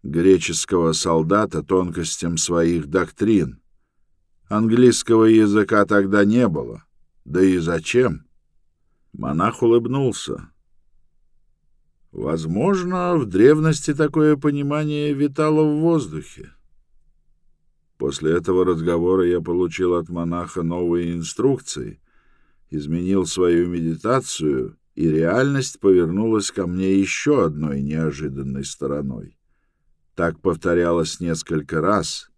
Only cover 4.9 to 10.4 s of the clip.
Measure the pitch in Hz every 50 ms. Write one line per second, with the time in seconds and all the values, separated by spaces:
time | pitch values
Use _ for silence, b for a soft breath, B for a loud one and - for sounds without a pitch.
4.9 | 113 - - - 117 110 110 110 110 110 110 104 101 107 101 - 113 104 101 85
5.9 | 107 104 98 95 101 104 101 101 110 123 123 104 80 71 62 58 55 - - _
6.9 | _ _ _ _ _ _ _ - 73 90 95 95 92 90 82 85 85 82 80 -
7.9 | 117 120 127 113 80 - - _ _ _ _ _ _ _ _ _ _ _ _ _
8.9 | _ _ _ _ - - 57 64 73 80 92 113 123 - 127 113 113 120 113 113
9.9 | 131 139 135 123 101 - - - 60 -